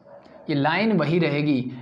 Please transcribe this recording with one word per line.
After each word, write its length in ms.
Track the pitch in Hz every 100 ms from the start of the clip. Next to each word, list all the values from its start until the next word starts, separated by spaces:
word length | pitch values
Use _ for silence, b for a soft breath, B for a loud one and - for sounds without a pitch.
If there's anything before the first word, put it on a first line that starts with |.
| - - B B -
ये 60 | 143
लाइन 360 | 147 175 226
वही 280 | 190 143 175
रहेगी, 520 | 156 143 151 131 123 B